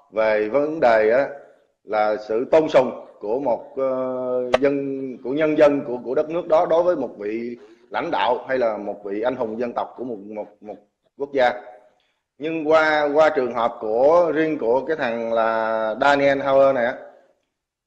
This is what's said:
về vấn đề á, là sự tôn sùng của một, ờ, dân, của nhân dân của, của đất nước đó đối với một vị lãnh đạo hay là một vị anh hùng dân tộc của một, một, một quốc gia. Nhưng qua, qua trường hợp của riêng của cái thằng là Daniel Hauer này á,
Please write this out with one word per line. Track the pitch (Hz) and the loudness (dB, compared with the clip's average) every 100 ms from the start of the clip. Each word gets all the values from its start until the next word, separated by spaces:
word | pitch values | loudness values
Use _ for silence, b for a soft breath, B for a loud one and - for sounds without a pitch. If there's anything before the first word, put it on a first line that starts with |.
| _ | _
về | 107 110 107 107 | -2 2 2 0
vấn | 135 151 160 | 0 0 2
đề | 123 110 107 | 4 4 4
á, | 127 135 - - _ _ _ | 2 0 -6 -20 _ _ _
là | 95 107 107 107 | -6 -2 0 -2
sự | - 110 131 | -4 -4 2
tôn | 160 151 | 2 4
sùng | 143 123 - - - | 2 2 -2 -16 -10
của | 104 127 | -6 -4
một, | 135 110 - 131 | -2 -4 -6 -6
ờ, | 135 131 131 127 127 127 123 123 | -4 -2 -4 -6 -4 -4 0 2
dân, | 143 143 139 135 135 117 | 2 0 -4 -8 -8 -10
của | 120 | -6
nhân | 147 156 151 | -2 0 4
dân | 147 143 120 | 4 4 -4
của, | 123 | -8
của | 117 | -4
đất | 143 151 | -4 -2
nước | 170 151 | -4 0
đó | 156 151 | 2 2
đối | 160 | 2
với | 175 160 | 2 0
một | 117 - | -4 -8
vị | 104 113 120 120 B B B | -6 -6 -8 -12 B B B
lãnh | 104 160 | -8 -4
đạo | 98 104 120 135 | -2 0 0 -2
hay | 131 | -2
là | 117 104 | 0 -2
một | 104 101 | -8 -10
vị | 101 104 | -8 -4
anh | 123 127 | -4 -4
hùng | 110 113 | -6 -6
dân | 120 | -6
tộc | 117 - - | -6 -8 -8
của | |
một, | 127 104 104 | -10 -10 -12
một, | 107 98 _ | -12 -12 _
một | 104 95 _ _ _ - | -16 -16 _ _ _ -12
quốc | 139 | -4
gia. | 135 123 - - - _ _ _ _ _ - | 2 2 0 -10 -20 _ _ _ _ _ -10
Nhưng | 156 165 151 | -6 -4 2
qua, | 156 156 151 147 | 4 4 2 2
qua | 147 156 | 4 4
trường | 151 123 | 2 -2
hợp | 117 117 - | 0 -2 -2
của | 110 113 143 175 170 | -2 2 4 4 4
riêng | 147 160 151 | 0 0 0
của | 113 131 131 | 0 0 0
cái | 151 | -4
thằng | 123 117 113 | -2 -4 -2
là | 113 113 113 110 110 110 110 | 0 2 0 0 -2 -2 2
Daniel | 139 143 139 139 | 4 4 4 2
Hauer | 139 135 139 | 2 4 4
này | 131 | 4
á, | 117 139 - - _ _ _ _ _ _ | 0 -4 -12 -20 _ _ _ _ _ _